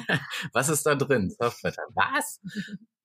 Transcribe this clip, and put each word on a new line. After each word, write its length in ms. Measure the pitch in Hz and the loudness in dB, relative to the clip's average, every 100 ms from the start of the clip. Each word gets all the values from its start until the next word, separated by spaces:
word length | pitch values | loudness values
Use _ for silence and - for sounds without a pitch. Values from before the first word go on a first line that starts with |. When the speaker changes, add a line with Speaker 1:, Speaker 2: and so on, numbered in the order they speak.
| - | 0
Speaker 1:
<laughs> 460 | 175 - - 170 | -2 -2 -8 -2
Was 160 | 117 135 | 0 2
ist 160 | 151 | 2
da 100 | 156 | 2
drin? 360 | 139 139 123 92 | 2 4 4 2
Surfbretter. 540 | - 120 - 87 - 78 | 0 0 0 -6 -4 -4
Was? 440 | - 98 277 - - | 0 2 0 -4 -10
Speaker 2:
<laughs> 60 | 190 214 - 208 - _ | -10 -10 -10 -12 -16 _